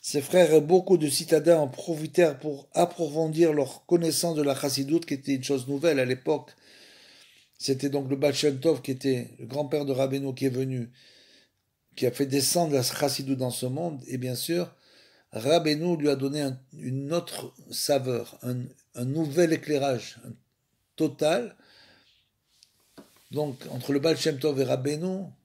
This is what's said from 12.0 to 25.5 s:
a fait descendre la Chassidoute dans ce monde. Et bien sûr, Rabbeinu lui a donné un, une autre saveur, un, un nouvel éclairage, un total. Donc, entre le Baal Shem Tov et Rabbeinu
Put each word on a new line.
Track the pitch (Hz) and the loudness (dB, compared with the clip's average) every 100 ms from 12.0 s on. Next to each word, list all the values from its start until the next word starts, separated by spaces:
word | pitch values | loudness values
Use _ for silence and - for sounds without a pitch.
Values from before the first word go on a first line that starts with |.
| 127 | -2
a | |
fait | - 139 | 0 0
descendre | 139 135 175 170 | 0 2 2 2
la | 143 | 0
Chassidoute | 127 - 143 135 135 135 | 0 0 -2 -2 -4 -2
dans | 127 | -2
ce | 123 127 | -4 -6
monde. | 135 170 147 - | -4 -6 -8 -10
Et | 131 | -8
bien | 127 123 | -6 -6
sûr, | - 170 175 _ _ _ _ _ _ | -4 -4 -4 _ _ _ _ _ _
Rabbeinu | 110 117 170 156 151 170 170 | -6 2 4 4 0 0 0
lui | 147 | 2
a | 139 | 0
donné | 135 147 | 0 -2
un, | 139 131 _ 151 | -4 -6 _ -12
une | - 131 139 | -6 -6 -2
autre | 170 170 - 123 _ - | -4 -4 -12 -12 _ -14
saveur, | 117 - 143 127 120 107 - | -8 0 0 0 -4 -6 -10
un, | 120 123 123 - _ | -8 -6 -8 -14 _
un | 117 123 | -8 -4
nouvel | 147 156 143 170 | -2 0 2 2
éclairage, | 160 131 147 139 123 - - | 2 0 -2 0 -2 -6 -16
un | - - _ _ _ _ _ - | -18 -20 _ _ _ _ _ -2
total. | 156 131 151 180 240 - _ - - _ _ _ _ _ _ _ _ _ _ - - _ _ | -2 0 0 0 -2 -12 _ -20 -20 _ _ _ _ _ _ _ _ _ _ -20 -20 _ _
Donc, | 127 147 127 127 | -4 -4 -6 -10
entre | 131 123 | -10 0
le | 139 | 2
Baal | 151 160 | 2 2
Shem | 160 143 | 0 0
Tov | 151 135 | -2 0
et | 127 | 0
Rabbeinu | 131 131 151 180 185 175 - _ | 0 0 -4 -4 -6 -8 -16 _